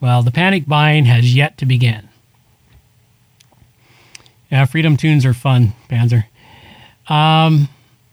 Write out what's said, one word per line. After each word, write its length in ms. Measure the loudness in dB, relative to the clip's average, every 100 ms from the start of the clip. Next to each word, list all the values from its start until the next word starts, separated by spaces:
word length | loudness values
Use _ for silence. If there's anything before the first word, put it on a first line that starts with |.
Well, 220 | -2 0
the 80 | 0
panic 340 | 0 -2 -2 -2
buying 400 | 0 2 2 2
has 300 | 2 2 0
yet 220 | -2 -4
to 80 | -2
begin. 420 | 0 -2 -4 -10 _ _ _ _ _ _ _ _ _ _ _ _ _ _ _ _ _ _ _ _ -20 _ _ _
Yeah, 160 | -2 -2
Freedom 300 | 0 0 0
Tunes 300 | 0 0 0
are 80 |
fun, 400 | -2 -2 0 0 -4 _
Panzer. 340 | -4 0 -2 -4 _ _ -20 -20 -20 -20 _ -4
Um, 600 | -2 2 2 2 2 -2 -6 _ _ _